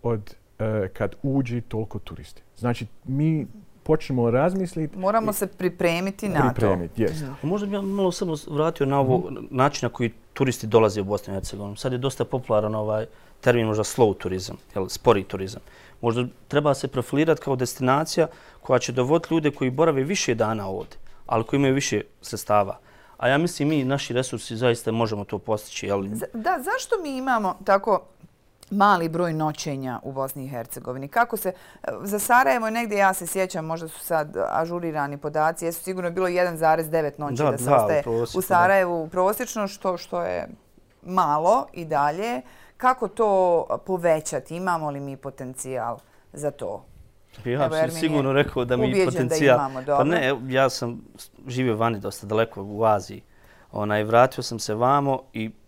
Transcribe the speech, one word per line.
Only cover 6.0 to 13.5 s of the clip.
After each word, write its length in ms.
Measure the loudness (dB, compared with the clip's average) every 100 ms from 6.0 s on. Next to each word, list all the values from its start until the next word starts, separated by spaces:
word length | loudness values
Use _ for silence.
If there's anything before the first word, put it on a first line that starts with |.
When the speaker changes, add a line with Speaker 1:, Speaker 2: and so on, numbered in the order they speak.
| -2 -4 -2
Speaker 2:
na 120 | 2
to. 60 | 2
Speaker 1:
Pripremiti, 520 | 2 2 2 -2 0
jest. 200 | 0 0
Speaker 2:
Mhm. 100 | -8
Speaker 3:
A 140 | -6 -4
možda 200 | -4 -2
bi 80 | -4
ja 60 |
malo 300 | -4 0 0
samo 220 | 0 -4 -4 -6
vratio 360 | 0 0 0 0
na 140 | 2
ovo 180 | 4 2
Speaker 1:
Mhm. 160 | 0 -10 -8
Speaker 3:
način 340 | 2 2 2 -4
na 80 |
koji 180 | -2 -4 -4 -18
turisti 340 | -2 -2 0 4
dolaze 340 | 6 6 2
u 40 | -2
Bosnu 280 | -2 -2
i 20 | -8
Hercegovinu. 400 | -6 -8 -10 -6
Sad 160 | -4
je 60 | -2
dosta 280 | -4 -2 -2
popularan 500 | -2 0 0 2 -2
ovaj 300 | -2 -2 -4 -12 -20 -2
termin 240 | 2